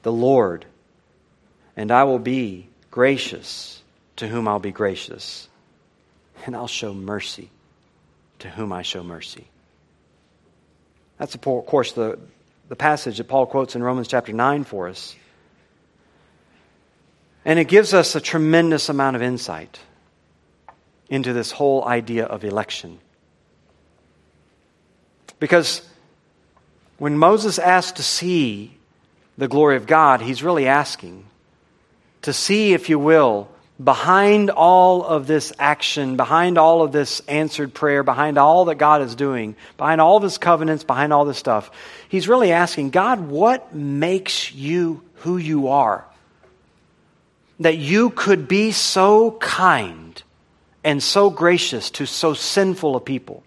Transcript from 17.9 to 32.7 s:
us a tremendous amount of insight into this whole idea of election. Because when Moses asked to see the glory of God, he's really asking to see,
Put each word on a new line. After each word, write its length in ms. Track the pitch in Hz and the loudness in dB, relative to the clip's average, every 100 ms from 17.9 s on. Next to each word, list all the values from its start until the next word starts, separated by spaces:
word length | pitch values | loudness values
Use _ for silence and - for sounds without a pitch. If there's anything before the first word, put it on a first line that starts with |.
us 220 | 190 156 156 | 2 2 -2
a 60 | |
tremendous 680 | - 165 156 165 165 156 - | -4 -2 2 4 2 0 -2
amount 260 | 139 135 127 | -2 -2 -2
of 60 | |
insight 580 | 123 123 - 80 - - _ _ _ _ _ _ _ _ - _ _ _ _ | -4 -6 -10 -12 -14 -20 _ _ _ _ _ _ _ _ -20 _ _ _ _
into 220 | 135 127 | -6 -4
this 200 | 120 110 | -4 -6
whole 340 | - 143 135 123 | -2 0 0 0
idea 400 | 120 117 113 113 | -4 -2 -6 -6
of 180 | 107 | -8
election. 560 | 104 101 104 - 85 80 _ _ _ _ _ _ _ _ _ _ _ _ _ _ _ _ _ _ _ _ _ _ - _ | -6 -6 -6 -12 -14 -20 _ _ _ _ _ _ _ _ _ _ _ _ _ _ _ _ _ _ _ _ _ _ -20 _
Because 420 | - 175 151 - - _ _ _ _ _ _ _ _ _ _ _ | 2 2 2 -8 -14 _ _ _ _ _ _ _ _ _ _ _
when 200 | 147 147 | -4 4
Moses 400 | 165 214 214 175 | 4 4 0 0
asked 380 | 175 185 180 - | 2 2 0 -8
to 80 | |
see 760 | 120 - 175 175 127 101 107 _ _ _ _ _ _ - | -6 -4 -2 0 -2 -6 -16 _ _ _ _ _ _ -8
the 100 | 135 | -2
glory 300 | 139 151 135 | 2 4 2
of 100 | 107 | 2
God, 320 | 156 151 127 | 4 4 4
he's 240 | 113 120 | 0 -6
really 240 | 156 170 131 | -2 0 2
asking 580 | 143 147 - 90 92 104 _ _ _ _ _ _ _ _ _ | 0 0 -10 -16 -20 -20 _ _ _ _ _ _ _ _ _
to 100 | - | -8
see, 400 | 139 - 202 208 | -6 0 2 4